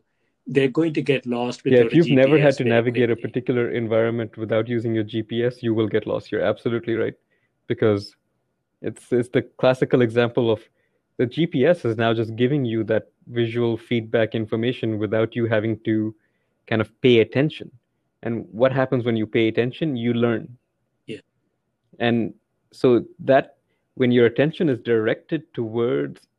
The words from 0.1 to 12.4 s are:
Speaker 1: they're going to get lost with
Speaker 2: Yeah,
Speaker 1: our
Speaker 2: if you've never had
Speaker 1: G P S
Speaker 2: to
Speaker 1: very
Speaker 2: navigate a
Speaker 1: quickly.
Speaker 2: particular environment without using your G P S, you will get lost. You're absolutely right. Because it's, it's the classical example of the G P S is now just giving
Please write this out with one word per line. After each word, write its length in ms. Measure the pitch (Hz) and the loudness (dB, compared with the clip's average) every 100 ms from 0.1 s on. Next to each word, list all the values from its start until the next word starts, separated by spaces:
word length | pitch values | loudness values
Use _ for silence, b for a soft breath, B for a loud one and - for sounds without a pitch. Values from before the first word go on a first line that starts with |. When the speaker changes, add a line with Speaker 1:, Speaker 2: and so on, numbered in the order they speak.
| _ _ _ - | _ _ _ -4
Speaker 1:
they're 220 | 139 131 | 0 0
going 240 | 139 165 | 0 -2
to 80 | 156 | -2
get 260 | 139 131 123 | -2 -2 -2
lost 360 | 120 120 - | -4 -4 -6
with 100 | 139 | 2
Speaker 2:
Yeah, 80 | 123 | 4
Speaker 1:
our 40 | 117 | 6
Speaker 2:
if 60 | |
you've 160 | 156 170 | 4 4
never 300 | 135 135 151 | 4 6 6
had 0 | |
Speaker 1:
G 20 | |
P 60 | 147 | 4
S 100 | 135 | 2
Speaker 2:
to 60 | |
Speaker 1:
very 120 | 123 117 | 2 2
Speaker 2:
navigate 340 | 117 120 117 | 2 0 0
a 40 | 113 | 0
Speaker 1:
quickly. 140 | 110 | -4
Speaker 2:
particular 420 | 127 123 123 120 | -6 -2 -2 -2
environment 680 | 120 113 110 117 117 110 - | -2 0 0 0 -2 -6 -8
without 300 | 107 110 113 | -4 -2 -2
using 280 | 117 117 113 | -4 -2 -2
your 80 | |
G 180 | 107 113 | -2 -6
P 220 | 110 117 | -6 -4
S, 180 | 120 123 | -4 -4
you 120 | 117 110 | -2 0
will 120 | 107 | 0
get 200 | 107 110 | -2 -2
lost. 240 | 107 - | -6 -4
You're 100 | 104 | -2
absolutely 540 | 90 - 127 117 117 113 | -2 -2 -4 -4 -4 -4
right. 180 | 110 - _ _ _ _ - | -4 -6 _ _ _ _ -10
Because 480 | 117 113 101 101 _ _ _ _ _ _ _ | 0 2 0 -4 _ _ _ _ _ _ _
it's, 300 | - - - | -12 -12 -2
it's 180 | 123 123 | -2 0
the 140 | 123 | -2
classical 580 | - - 127 127 143 127 | -4 0 0 0 0 2
example 480 | 120 117 120 135 117 | 2 0 0 0 -2
of 120 | 110 - _ _ _ _ - | -2 -6 _ _ _ _ -4
the 80 | 123 | -4
G 200 | 147 165 | -2 -2
P 200 | 143 135 | 2 2
S 200 | - 120 | 2 -2
is 120 | 110 | 0
now 160 | 113 | 0
just 220 | 113 110 | 0 -2
giving 300 | 113 | -2